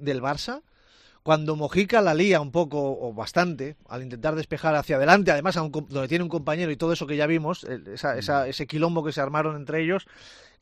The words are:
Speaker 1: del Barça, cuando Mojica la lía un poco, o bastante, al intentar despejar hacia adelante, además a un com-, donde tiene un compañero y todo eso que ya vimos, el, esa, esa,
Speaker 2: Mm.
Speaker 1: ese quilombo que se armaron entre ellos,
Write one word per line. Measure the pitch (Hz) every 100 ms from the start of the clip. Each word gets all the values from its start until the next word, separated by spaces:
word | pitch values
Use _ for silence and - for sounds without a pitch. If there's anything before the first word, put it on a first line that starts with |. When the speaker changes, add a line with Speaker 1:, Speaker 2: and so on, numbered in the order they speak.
Speaker 1:
del | 143 131
Barça, | 131 147 - 277 _ _ _ _ _ _
cuando | - 156 151 151
Mojica | 147 180 202 233
la | 185
lía | 156 196 170
un | 143
poco, | 165 156 147 139 131
o | 120
bastante, | 107 104 175 180 139 135 151 -
al | 123
intentar | 131 120 156
despejar | 156 - 156 160
hacia | 151 131 135
adelante, | 147 202 180
además | 147 180 170
a |
un | 156
com-, | 151 139
donde | 139 131
tiene | 170
un | 175
compañero | 165 147 160 170
y | 139
todo | 165
eso | 165 143
que | 147
ya | 151
vimos, | 165 156 180
el, | - 123 78
esa, | 110 147 120
esa, | 104 143
Speaker 2:
Mm. | 135
Speaker 1:
ese | 135 143
quilombo | 151 170 165
que | 151
se | 147
armaron | 139 151 156 151
entre | 139 160
ellos, | 160 190 - - - - - _